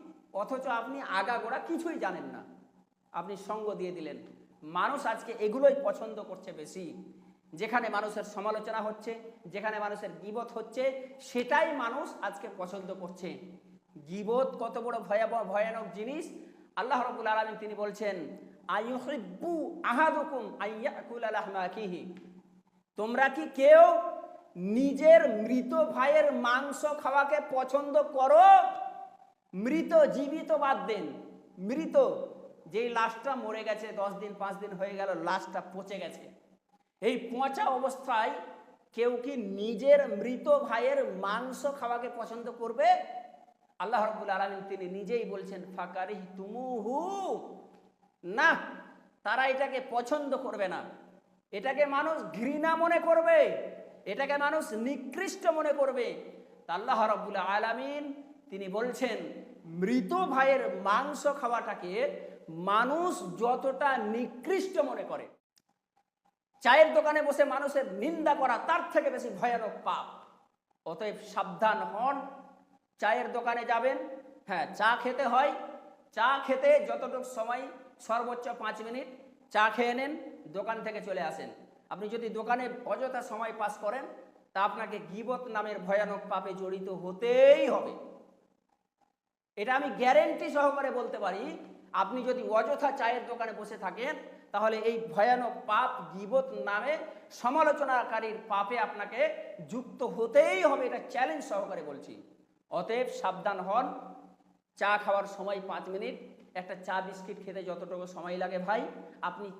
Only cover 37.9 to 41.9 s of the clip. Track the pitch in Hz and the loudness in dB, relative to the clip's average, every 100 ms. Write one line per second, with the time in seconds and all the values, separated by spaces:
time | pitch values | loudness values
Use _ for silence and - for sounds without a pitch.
37.9 | - 262 226 254 262 - - - - _ | -2 -2 0 0 -4 -10 -18 -20 -20 _
38.9 | 220 240 240 277 262 196 196 214 214 277 | 0 2 2 -2 -4 -4 -4 -4 2 8
39.9 | 285 254 208 233 254 302 285 233 226 247 | 8 6 -2 -4 -2 4 4 4 0 2
40.9 | 277 220 190 196 220 254 254 285 277 240 | 2 0 -2 -2 -2 -4 -6 -6 -4 -4